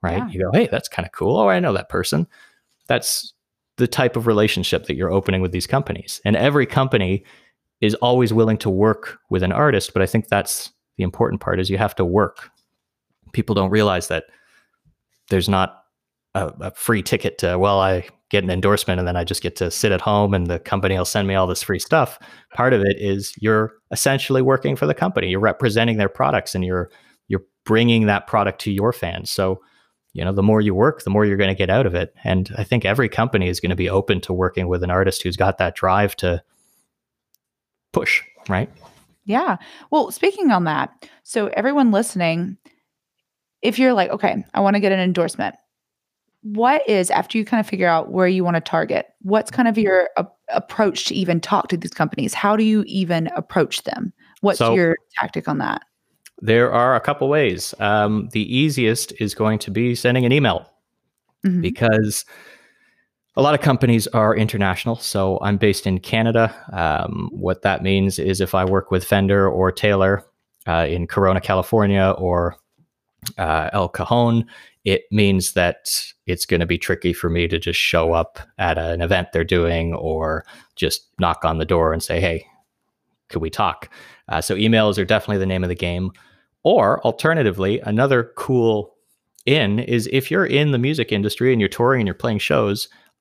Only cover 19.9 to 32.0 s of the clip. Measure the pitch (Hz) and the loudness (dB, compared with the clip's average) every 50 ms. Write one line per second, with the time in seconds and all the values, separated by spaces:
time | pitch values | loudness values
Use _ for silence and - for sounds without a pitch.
19.9 | 98 87 - - 104 104 104 101 101 95 87 87 87 82 - - - 101 95 95 | 0 0 0 0 2 2 2 2 2 0 0 -2 -4 -6 -6 -4 -4 -2 -2 -2
20.9 | 95 92 90 - - 107 101 98 95 95 92 90 90 - - - 101 87 - - | 0 0 -2 -2 -2 -2 -2 0 0 0 0 0 -2 -6 -4 -4 -4 -4 -2 0
21.9 | - - 131 - - - - - - - _ _ - - 123 131 131 113 98 101 | 0 0 0 0 -4 -14 -20 -20 -20 -20 _ _ -4 0 2 2 2 2 2 0
22.9 | 98 - 104 101 98 101 98 - - - 104 110 110 107 107 110 - _ _ _ | 0 -2 -2 -4 -4 -4 -4 -10 -12 -4 0 2 2 2 2 -2 -6 _ _ _
23.9 | - - - 139 135 135 - - 135 131 131 131 135 131 - 143 139 - - 151 | -6 -2 0 0 0 0 -2 0 0 2 2 2 2 0 0 -2 -2 -2 -2 -2
24.9 | 147 - - 185 180 - 90 90 90 95 104 110 - - - 120 101 113 113 120 | -2 -2 -2 -2 -2 -2 -2 -2 -2 0 0 0 0 0 -2 0 2 2 0 0
25.9 | 113 107 104 95 - - 131 135 147 104 101 - - 92 92 90 92 90 87 - | 0 0 0 -2 0 0 0 0 0 0 -2 -4 -6 -4 -4 -2 -2 -2 -4 -6
26.9 | _ - _ _ _ _ _ _ 101 95 - _ _ _ _ - 110 110 117 120 | _ -20 _ _ _ _ _ _ -4 -4 -4 _ _ _ _ 0 2 4 4 4
27.9 | 117 113 110 104 101 101 - - - 110 101 98 95 - - 110 101 95 101 117 | 4 4 4 2 2 0 -2 -2 0 0 0 0 -2 -4 -6 -4 -4 0 0 -2
28.9 | 120 - - 85 87 87 - - - - 98 92 95 95 _ _ _ _ _ _ | -2 -2 -6 -8 -8 -8 -10 -8 -4 -2 0 -2 -2 -4 _ _ _ _ _ _
29.9 | _ _ _ _ _ - - 92 98 98 95 101 110 107 107 104 95 92 110 143 | _ _ _ _ _ -6 -4 -2 0 2 4 4 4 4 2 2 2 2 2 2
30.9 | 156 - - 98 98 104 107 104 98 98 104 95 95 92 98 90 92 120 135 101 | 0 -2 -6 -2 0 2 2 2 2 2 0 0 0 0 0 0 2 2 2 0
31.9 | 87 87 | 0 -2